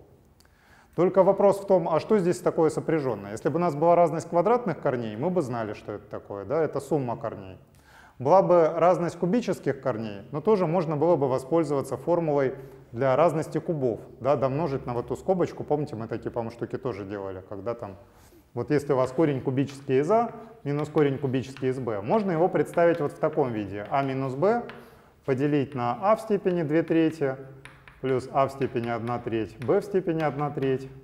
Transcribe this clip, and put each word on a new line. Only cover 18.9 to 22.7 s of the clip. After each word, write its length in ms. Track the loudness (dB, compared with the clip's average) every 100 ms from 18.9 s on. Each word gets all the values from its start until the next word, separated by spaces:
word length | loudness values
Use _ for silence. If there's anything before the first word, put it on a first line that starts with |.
у 60 | 2
вас 140 | 2
корень 260 | 2 2 2
кубический 640 | -2 -2 -2 -6 0 2
из 100 | 4
а 220 | 2 2 -6 -18 -10 -4
минус 240 | -4 0
корень 280 | 2 2 2
кубический 520 | 0 -2 -4 -4 -2
из 100 | -2
б, 220 | -4 -4
можно 300 | 0 0 0
его 180 | 2 2
представить 500 | 2 0